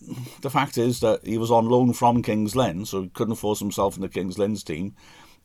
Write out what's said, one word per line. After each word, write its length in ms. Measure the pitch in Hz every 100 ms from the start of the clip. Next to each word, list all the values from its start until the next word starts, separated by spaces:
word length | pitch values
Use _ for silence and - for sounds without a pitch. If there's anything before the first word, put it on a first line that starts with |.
| - 123 123 -
the 100 | 135
fact 280 | 139 131 -
is 220 | 117 120
that 240 | 117 104
he 140 | - 110
was 120 | 113
on 180 | 117 113
loan 240 | 123 123
from 300 | 113 123 120
Kings 340 | 117 107 107 120
Lynn, 300 | 120 82 110
so 160 | 98
he 60 | 92
couldn't 260 | - 110 113
force 240 | 104 104
himself 360 | 104 101 98 87
into 120 | 95
Kings 300 | - 92 92
Lynn's 260 | 101 104
team. 320 | - 78 98 - - - - _